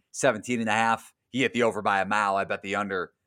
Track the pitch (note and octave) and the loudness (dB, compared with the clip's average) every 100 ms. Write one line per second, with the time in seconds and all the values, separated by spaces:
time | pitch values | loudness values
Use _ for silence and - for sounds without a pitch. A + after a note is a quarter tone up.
0 | _ - C3+ A2+ - A#2+ A2 G#2+ A#2 A2+ | _ 0 2 2 -2 -2 0 2 2 0
1 | - _ _ B2+ B2 A#2+ A2+ G2+ G#2 G2 | -4 _ _ -2 0 2 0 2 0 0
2 | F#2+ G#2+ G2+ G2 F#2+ G2+ G2 G2+ G2+ F#2 | 2 0 2 0 -2 -4 -4 -4 -2 -4
3 | E2 _ | -6 _